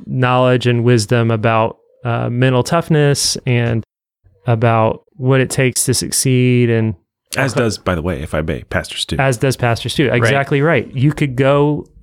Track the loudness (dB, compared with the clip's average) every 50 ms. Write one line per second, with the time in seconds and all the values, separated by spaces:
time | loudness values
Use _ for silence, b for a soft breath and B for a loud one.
0 | -12 -6 -4 -2 0 2 2 2 2 2 2 2 2 2 0 2 2 4 4 2
1 | 2 2 0 2 2 2 0 0 0 0 2 2 0 -2 -4 _ _ _ _ _
2 | -6 -6 -4 -4 -4 -4 -2 0 2 2 2 2 0 0 0 -2 0 2 2 2
3 | 4 2 2 0 -2 -4 -4 -4 -2 -2 0 0 0 0 -2 -4 -6 _ _ _
4 | _ _ _ _ _ _ _ _ -2 -2 0 2 2 2 2 2 2 0 0 -4
5 | _ _ _ -4 0 2 2 2 2 0 0 -2 -2 0 0 -2 -2 -2 -2 -2
6 | -2 -4 -4 -2 0 0 2 2 2 2 2 2 2 2 2 0 0 -2 -4 -6
7 | _ _ _ _ _ -12 -6 -4 -4 -2 -2 -2 -2 -2 -2 -4 -4 -4 -4 -2
8 | -2 -4 -4 -6 -6 -6 -6 -4 -4 -4 -6 -6 -6 -6 -6 -6 -6 -6 -8 -8
9 | -8 -6 -2 -2 0 0 0 0 0 -2 -2 0 0 -2 -2 -2 -4 -6 -2 0
10 | 0 2 2 2 2 2 0 0 0 0 0 0 2 2 2 0 0 -2 -4 0
11 | 0 0 2 0 -2 -2 0 0 2 2 4 4 2 2 0 -2 -6 -12 _ -8